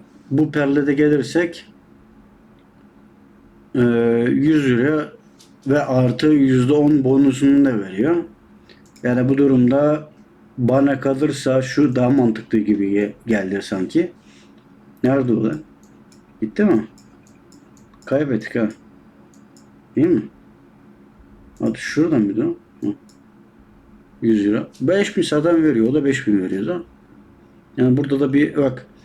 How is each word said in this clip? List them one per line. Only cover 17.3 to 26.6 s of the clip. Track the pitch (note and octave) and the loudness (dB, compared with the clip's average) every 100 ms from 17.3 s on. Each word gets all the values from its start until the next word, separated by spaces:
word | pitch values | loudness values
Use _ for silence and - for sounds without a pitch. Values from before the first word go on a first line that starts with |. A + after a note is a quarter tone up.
| - _ - - - - - - | -20 _ -20 -20 -20 -20 -20 -4
Kaybettik | C3+ D3 A2+ - B2 | -2 -2 -4 -4 -4
ha. | G#2+ - - - - - - - - - - - _ - | -4 -6 -20 -20 -20 -20 -20 -20 -20 -20 -20 -20 _ -2
Değil | D#3 | 0
mi? | A2 - - - - - - - - - - - - - - | 0 -4 -14 -20 -20 -20 -20 -20 -20 -20 -20 -20 -20 -20 -8
Hadi | A2+ A2+ | -6 -6
şuradan | - - E3 C#3 G#2 | -6 -2 0 0 0
bir | G2+ | -2
de | |
o. | - - _ _ | -4 -6 _ _
Hı. | - - - - _ - - _ - - - - - - | -8 -8 -14 -20 _ -20 -20 _ -20 -20 -20 -20 -20 -4
Yüz | A#2 G#2+ G2+ | 0 0 0
euro. | A2+ D3 - | -2 -6 -6
Beş | C3 G3 G3+ - | -2 0 -2 -4
bin | |
zaten | D#3+ D3+ D#3+ E3 | -2 0 2 2
veriyor. | D#3 A#2 A2 | 2 2 2
O | |
da | D3 C#3 | 0 0
beş | C3 - | -2 0
bin | G2+ | 0
veriyor | F#2 F#2+ | 0 -4